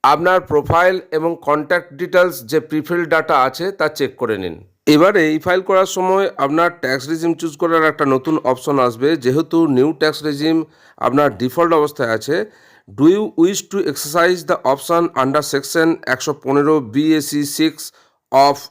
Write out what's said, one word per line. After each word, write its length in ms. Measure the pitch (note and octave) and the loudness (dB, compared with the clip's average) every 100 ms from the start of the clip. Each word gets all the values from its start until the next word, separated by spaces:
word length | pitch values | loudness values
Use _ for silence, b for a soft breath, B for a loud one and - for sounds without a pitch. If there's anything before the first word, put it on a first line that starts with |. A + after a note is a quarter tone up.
আপনার 380 | C3 D3+ F3 F#3 | 4 2 2 2
প্রোফাইল 600 | F3+ D3 C#3 E3 F3+ F#3 - | 2 -2 2 2 2 0 -4
এবং 260 | D#3 E3 E3 | -4 -2 -4
কন্ট্যাক্ট 500 | D3 D3+ C#3+ F3 E3+ | -2 -2 0 -2 -4
ডিটেলস 500 | C#3 F3 F3+ F3+ C#3 | -12 0 2 2 -2
যে 160 | A2+ D#3 | -4 -4
প্রিফিল 460 | D#3 D#3 - F3 E3 | -2 -6 -4 -4 0
ডাটা 320 | D#3+ D#3 D3 | -2 2 2
আছে, 340 | C3 C3 F3+ | 0 -2 -8
তা 160 | F#3+ D#3 | -4 -4
চেক 280 | D3+ C3+ - | -2 -6 -4
করে 220 | A#2+ G#2 | -4 -4
নিন। 260 | F2+ D#2+ F#2 _ - | -6 -10 -18 _ 2
এবারে 480 | D3+ F3+ G#3 D#3 | 6 6 4 2
ই-ফাইল 260 | D#3 F3+ F#3 | 0 0 -2
করার 260 | F#3+ F#3 F#3+ | 2 0 2
সময় 440 | - F#3 F#3+ G3 - | -2 0 0 0 -2
আপনার 340 | C#3 D#3 E3+ E3+ | -2 0 0 -2
ট্যাক্স 280 | B2+ C3+ C3 | -6 -6 -4
রেজিম 260 | D#3+ E3+ | -4 -2
চুজ 220 | E3 E3 D3 | -4 -6 -4
করার 280 | E3+ E3 | 0 2
একটা 200 | D#3 D3+ | 0 0
নতুন 340 | C#3+ C3 C3+ D#3+ | 0 0 0 -2
অপশন 340 | B2 B2+ - C#3+ | 0 -2 -2 0
আসবে। 380 | B2 A2+ C#3 D#3+ | 0 0 -2 0
যেহেতু 500 | B2 C#3 E3 E3 D#3+ | 0 0 0 0 2
নিউ 260 | B2+ C#3+ | 2 2
ট্যাক্স 320 | D#3 D#3 D3 | 2 -2 -2
রেজিম 400 | D3+ C#3+ D#3 D#3+ D#3+ b b b | -8 -4 0 0 -2 b b b
আপনার 420 | B2 C3+ D3 G#2 | 0 2 0 0
ডিফল্ট 360 | B2+ E3+ E3+ | -6 0 2
অবস্থায় 360 | D#3+ D3 D3 A#2+ | 2 0 -2 -4
আছে, 340 | A2 C#3 E3+ G#3+ b b b _ G2+ | -2 -2 -4 -4 b b b _ 2
do 40 | |
you 200 | D3+ G3+ G#3+ - | 4 4 0 0
wish 200 | E3+ G3 - | 0 0 -6
to 60 | G3 | -4
exercise 640 | E3 C#3 D3 E3 E3+ F3+ D3+ | -4 -4 -4 0 2 0 -2
the 280 | F3+ B2+ | -2 0
option 340 | C3+ - E3+ E3+ - | -2 0 0 0 -2
under 200 | C3 D3 C#3+ | 0 0 -2
section 420 | C#3 C#3+ E3+ D#3+ D#3+ - | -6 -2 0 0 0 -4
একশো 280 | B2+ - D3 | -4 -4 -6
পনেরো 380 | C3 C#3 D3 D#3 | -2 0 2 0
বিএসি 600 | A#2 B2 D#3 D#3 C#3+ D3 C#3+ - | 0 -2 0 0 0 -6 -6 -2
six 160 | D#3+ D3+ - b b b _ C3+ C#3 | -2 -4 -18 b b b _ 2 4
of 60 | C#3 - | 2 -8